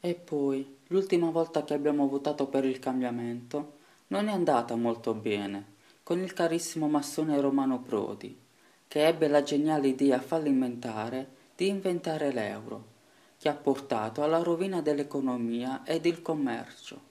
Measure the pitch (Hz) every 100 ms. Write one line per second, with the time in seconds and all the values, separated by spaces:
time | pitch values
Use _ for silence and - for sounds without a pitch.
0 | 175 175 - 147 139 135 135 - _ 185
1 | 190 180 170 165 165 156 147 147 147 147
2 | 139 139 143 147 135 139 131 131 135 127
3 | 123 120 120 120 120 147 143 - - -
4 | _ 190 208 196 165 131 117 117 117 113
5 | - 110 107 101 101 98 101 - _ _
6 | - 175 185 - 170 165 170 165 151 151
7 | 143 - 156 143 139 139 135 127 - 107
8 | 101 104 - - _ _ _ _ _ 151
9 | 151 160 160 143 143 147 151 156 139 131
10 | 139 127 - 165 151 131 127 120 120 107
11 | 110 131 135 - - - 190 196 185 175
12 | 170 156 147 123 104 104 107 107 110 -
13 | _ _ _ _ 151 147 - 135 - 113
14 | 110 113 147 165 170 170 190 180 147 143
15 | 143 143 135 123 117 117 123 131 - 160
16 | 165 165 - 160 135 117 - - - -
17 | -